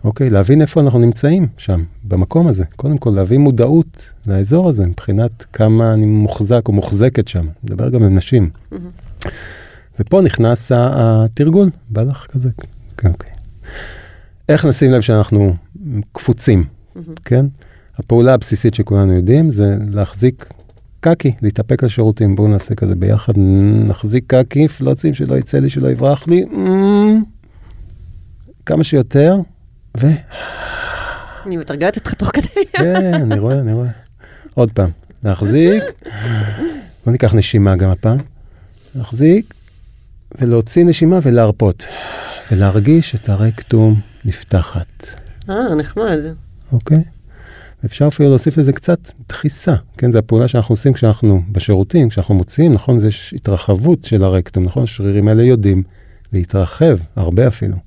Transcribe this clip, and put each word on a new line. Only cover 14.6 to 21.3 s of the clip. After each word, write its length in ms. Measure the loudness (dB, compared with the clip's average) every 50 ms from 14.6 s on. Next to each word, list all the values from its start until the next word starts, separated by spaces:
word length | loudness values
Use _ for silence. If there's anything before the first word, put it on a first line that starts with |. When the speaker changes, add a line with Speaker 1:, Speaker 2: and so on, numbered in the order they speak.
| 2
Speaker 1:
נשים 240 | 0 2 2 2 4
לב 100 | 4 2
שאנחנו 540 | 2 2 2 2 2 2 2 2 2 2 0 -4 -8 -20 -20 -16 -12 -8 -8 -8 -8 -10
קפוצים, 520 | _ -8 -2 -2 -2 0 2 2 2 2 2 -2 -8 -20 -20 _ _
Speaker 2:
מהמם. 180 | -18 -18 -18 -18 -18 -4
Speaker 1:
כן? 220 | -2 0 0 0 -2 -4 -12 -20 -20 -20 -20 _ _ -14 -14
הפעולה 360 | -4 0 2 4 4 4 2
הבסיסית 400 | 2 0 -4 -6 -2 -2 -2 -2
שכולנו 380 | -2 -2 0 0 2 2 2
יודעים 380 | 2 2 2 2 2 4 2 2
זה 260 | 2 2 0 0 0 -2 -4 -4
להחזיק 560 | -4 -4 -4 -4 -4 -2 -2 -2 -2 -2 -18 -20 -20 -20 -20 -20 _ _ -20 -20 -20 -2
קקי, 320 | 0 0 0 2 0 -2